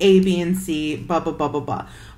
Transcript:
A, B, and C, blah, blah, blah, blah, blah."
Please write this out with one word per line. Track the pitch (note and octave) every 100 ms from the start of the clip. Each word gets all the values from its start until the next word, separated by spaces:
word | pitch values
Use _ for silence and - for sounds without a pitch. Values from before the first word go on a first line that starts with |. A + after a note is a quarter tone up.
A, | G3+ F#3+
B, | F#3+ F3
and | E3+ F#3
C, | - D#3 D3+ D3
blah, | - E3
blah, | D#3+
blah, | D3 D3
blah, | D3
blah." | - G#2+ - - -